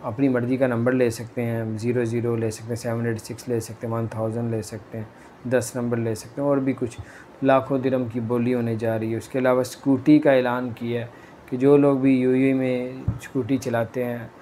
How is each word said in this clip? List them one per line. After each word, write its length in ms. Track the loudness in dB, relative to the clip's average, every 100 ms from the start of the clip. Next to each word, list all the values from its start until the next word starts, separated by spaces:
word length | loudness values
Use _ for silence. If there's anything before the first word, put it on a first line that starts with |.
अपनी 240 | -8 0 2
मर्ज़ी 280 | 2 0 0
का 100 | 0
number 260 | 0 0
ले 160 | 2 2
सकते 300 | 0 -10 -6
हैं, 360 | -4 -4 -4 -4
ज़ीरो 260 | -2 0 0
ज़ीरो 300 | -2 -2 -2
ले 140 | -2
सकते 180 | -6 -8
हैं, 60 | -6
सेवन 320 | -4 -4 -2
एट 100 | -4
सिक्स 300 | -8 -12 -4
ले 100 | -4
सकते 260 | -4 -10 -6
हैं, 60 |
वन 140 | -4 -4
थाउजेंड 420 | -4 -4 -4 -4
ले 100 | -4
सकते 340 | -6 -12 -12 -12
हैं, 100 | -12 -18 -20 -14 0
दस 240 | 0 0 -4
number 200 | -2 -2
ले 160 | -2 -4
सकते 260 | -8 -4
हैं, 60 | 0
और 100 | 2
भी 140 | 0
कुछ 240 | -2 -4 -8 -16 -18 -20 -2
लाखों 360 | 2 2 2 -2
दिरहम 260 | 0 -2 -2
की 100 | -4
बोली 300 | -2 0 0
होने 240 | 0 0 -2
जा 180 | -2 -2
रही 160 | -2
है। 60 | -4
उसके 220 | -4 0
अलावा 240 | 2 2
scooty 540 | 0 -4 0 2 6 6
का 140 | 8
ऐलान 380 | 6 4 0 -4
किया 300 | -6 -4 -4
है 80 | -6 -14 -20 -20 -8
कि 80 | 2
जो 200 | 6 8
लोग 240 | 6 4
भी 160 | 4 4
यूएई 340 | 4 4 4
में 500 | 2 0 -2 -4 -6 -6 -6
scooty 360 | -6 -6 -2 -2
चलाते 440 | 0 -2 -2 -4
हैं 260 | -4 -6 -10 -18